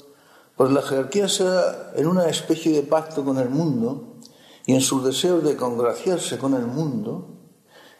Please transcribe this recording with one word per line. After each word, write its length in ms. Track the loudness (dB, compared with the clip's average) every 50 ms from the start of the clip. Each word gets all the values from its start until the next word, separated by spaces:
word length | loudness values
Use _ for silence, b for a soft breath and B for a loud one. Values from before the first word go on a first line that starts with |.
| B B B B B B B B B B B
pues 140 | 0 2 4
la 100 | 4 2
jerarquía 460 | 2 0 -2 -2 -2 0 0 0 0 0
se 160 | 0 0 0
da 480 | 2 2 2 2 0 -2 -4 -12 -8 -4
en 100 | 0 0
una 220 | 2 2 4 2 2
especie 440 | 0 -2 -2 -2 -2 0 2 2
de 100 | 2 2
pacto 420 | 2 2 0 0 0 -2 -6 -4 -2
con 140 | -2 0 0
el 120 | 0 0
mundo 640 | 0 0 0 0 0 0 0 -2 -4 -6 -10 -16 -20 -20 B B B B B B B B B
y 80 | 2 2
en 60 | 2
sus 240 | 2 2 0 0 0
deseos 380 | 0 0 2 2 2 2 2
de 140 | 2 2 0
congraciarse 800 | 0 -2 -2 0 0 0 0 0 0 -2 -2 -2 0 -2 -6 -6 -2
con 160 | 0 0 0
el 120 | 0 0
mundo, 640 | -2 -2 -2 -2 -2 -2 -4 -4 -6 -8 -8 -10 -14 -18 -20 -20 -20 _ _ _ B B B B B B